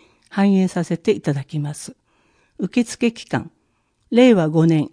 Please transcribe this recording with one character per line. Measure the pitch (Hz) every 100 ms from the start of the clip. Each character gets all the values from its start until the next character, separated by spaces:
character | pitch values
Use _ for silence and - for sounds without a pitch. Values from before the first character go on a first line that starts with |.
| _ _ _
反 | - 196 196
映 | 185
さ | -
せ | 175 170
て | -
い | -
た | -
だ | 139
き | 135 151
ま | 147 151
す。 | - - _ _ _ _ _ -
受 | 196 -
付 | 233 - 240
期 | 233 -
間、 | 143 165 _ _ _ _ _ -
令 | 233 254
和 | 208 160
五 | 160 165
年 | 160 143